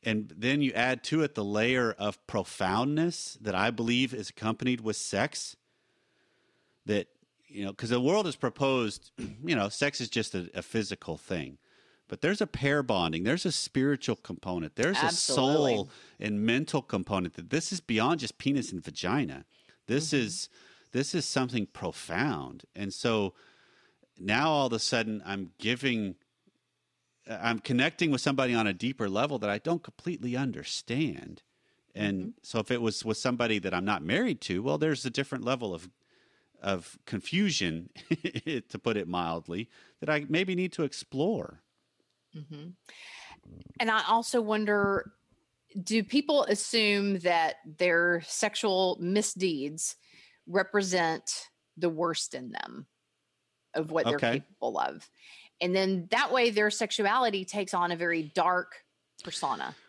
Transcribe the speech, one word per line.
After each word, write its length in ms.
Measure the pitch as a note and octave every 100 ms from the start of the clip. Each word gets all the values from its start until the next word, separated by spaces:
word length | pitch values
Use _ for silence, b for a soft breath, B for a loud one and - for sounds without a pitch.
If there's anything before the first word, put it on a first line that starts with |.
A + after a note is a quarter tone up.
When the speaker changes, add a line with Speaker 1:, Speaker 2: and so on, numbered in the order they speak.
Speaker 1:
And 300 | - G#2+ G#2
then 280 | D#2 A#2+ C#3+
you 100 | C#3+
add 320 | A2+ B2 B2+
to 180 | - D#3
it 120 | D3
the 100 | -
layer 480 | G2+ G#2 A#2 B2+ A#2+
of 340 | G#2 G#2 G2 -
profoundness 1080 | A2 F#2 - F#2+ G2 C3 D3+ E3+ D#3+ - -
that 120 | G#2+
I 160 | F#2 G#2+
believe 440 | A#2 A#2 A#2+ C3
is 160 | B2 G2+
accompanied 500 | - A2 A#2 B2+ B2
with 160 | A2 G#2+
sex 600 | - G2+ C3+ - - - _ _ _ _ _ _ _ _ _ _ _ _ -
that, 220 | G#2 F2+ _ _ _ _
you 180 | -
know, 80 | G2
'cause 160 | G2+ A#2
the 100 | B2
world 260 | B2+ G3+ F#3+
has 80 | C3
proposed, 760 | B2+ - C3+ C3 A2+ - -
<clears throat> 300 | - A2+ G#2
you 100 | D3+
know, 140 | C#3+ G2+
sex 320 | - C#3+ -
is 80 | A#2+
just 260 | - A2
a, 160 | F#2+ F2
a 80 | F#2
physical 540 | - A2+ G#2 F#2+ - D#2+
thing, 400 | - F2+ C2+ C#2 b b b b _
but 140 | -
there's 180 | D3+ G#3
a 60 | G3+
pair 360 | - C#3 D3
bonding, 420 | B2+ G2+ E2 D#2+
there's 220 | F#2+ E3 F#3
a 60 |
spiritual 640 | - - - C3+ C#3 - A2+
component, 580 | - F2 G2 F2+ D#2+ -
there's 200 | C3+ F#3+
Speaker 2:
Absolutely. 760 | D#3 E3+ - C3+ C3+ D#3 C#3
Speaker 1:
a 20 | A2
soul 140 | F#2+ B B B
and 260 | G#2 G#2
mental 380 | A2 B2 D#3 D3+
component 520 | - G#2 F2+ G2 F2+
that 160 | - E2+
this 200 | D3 E3
is 80 | F#3
beyond 400 | - A2 A#2+ E3
just 180 | B2+ -
penis 340 | C#3 C#3 A#2
and 100 | F#2
vagina. 640 | - D2 F2+ B2 G#2+ C2+ - b b b -
This 220 | C3 D#3
Speaker 2:
Mm-hmm. 80 | D3 A2+
Speaker 1:
is, 220 | F2 - B B B B
this 220 | A#2 C#3
is 100 | F3+
something 420 | - - B2+ B2 G2+
profound. 1000 | - F2+ - - E2 C#3+ F2+ C2 B1+ -
And 180 | - G2
so 420 | - A#2+ A2+ G2 - b b b b b b _ _
now 320 | F#2 A2 D#3
all 160 | D3+ C3+
of 60 |
a 60 | A2+
sudden 440 | - B2 A2+ G#2+ F2+
I'm 260 | G2 F2+ _
giving, 580 | G#2+ B2 C3+ A#2 G2+ F2+ _ _ _ _ _ _ _ _ _ _ -
I'm 320 | A2 A2+ A2+
connecting 500 | - B2 C#3+ - E3+
with 100 | C3
somebody 340 | - C3+ B2+
on 120 | A#2+ G#2+
a 60 |
deeper 360 | F#2 A#2 C3+ G#2
level 300 | G2 C#3+ C#3
that 120 | G#2+
I 80 | G#2
don't 240 | D#3+ E3+
completely 540 | - - - F3+ B2 B2
understand. 1040 | C3+ F2 - - - A#2+ D#3 D2+ - - _ _ _ _ _
And 240 | - G#2 G2
Speaker 2:
Mm-hmm. 100 | F#2 -
Speaker 1:
so 160 | - A#2
if 120 | G#2+
it 120 | B2
was 220 | A2+ G#2
with 140 | A2+ G#2+
somebody 400 | B2+ B2 A#2+ G#2+
that 120 | F#2+
I'm 100 | F2+
not 180 | F#2+ G2+
married 380 | D2+ C#3+ B3 C#3+
to, 200 | - F2+
well, 160 | A#2+ D3+
there's 260 | D#3 D3 C3+
a 40 |
different 340 | A#2 C#3 C3
level 280 | A#2 C3 A2+
of, 140 | E2+ F2+ _ b b b b b _
of 380 | - F#2+ - - -
confusion, 840 | G#2+ - F3 G#3 D3 F#2 D#2+ F2+ - -
<laughs> 340 | E3 G3 B2 D#3+ C#3+ -
to 100 | -
put 140 | - G#2+
it 100 | F2
mildly, 600 | F2+ E2+ E2 E2 F2 A#2+ b b b
that 80 | -
I 160 | D3+ C#3+
maybe 260 | D#3+ F#3+
need 180 | F3+ F#3
to 100 | -
explore. 800 | D3 - - C3+ E3+ G#3 - - _ _ _ _ _ _ _ D#3+
Speaker 2:
Mm-hmm. 340 | D3 D3+ D#3+ F3+ _ B B B B B - - - -
And 100 | A3+
I 120 | A3 D#3+
also 340 | A3+ A#3 B3+
wonder, 720 | G#3+ G#3+ G#3 G#3 G3+ G3 - _ _ _ _ _ _ G3+
do 200 | F#3 A3+
people 400 | G3+ C#4 D4 D4
assume 760 | - G#3 - A#3 G#3 G#3 G3+ G3
that 360 | F3 E3+ D#3+ - - D3+
their 440 | F3+ E3+ F3 E3+ E3
sexual 720 | - G#3+ - A3 F#3 F#3 -
misdeeds 960 | F3 G3+ G#3+ - F#3 D#3 C#3+ D#3 - - b b b b -
represent 1000 | F3+ F#3+ G#3 G3 F3+ E3 D#3+ - - - _ _ -
the 120 | F3
worst 460 | D#3+ E3 D#3+ -
in 160 | C3 B2+
them 340 | - - B1 C#3+ _ _ _ _ _ _ _ _
of 160 | D3 D#3
what 140 | D#3+
they're 120 | D3 C#3+
Speaker 1:
Okay. 240 | C3 B2+
Speaker 2:
capable 380 | - _ A#2+ F#2+
of? 300 | B1+ D2 - B B B B _
And 140 | F3+
then 320 | F#3 F#3+ F#3+ E3+
that 200 | A3+ C#4+
way 180 | B3+ A#3+
their 200 | G#3 G#3+
sexuality 720 | G#3 G#3+ - G3 A#3 B3 G3+
takes 300 | F#3 G#3 F#3
on 160 | F#3 F3
a 60 | E3+
very 260 | E3+ E3+
dark 600 | D#3 F#3 E3+ F3+ F3 - _ _ _ _
persona. 500 | - - D3 G#2+ C2 -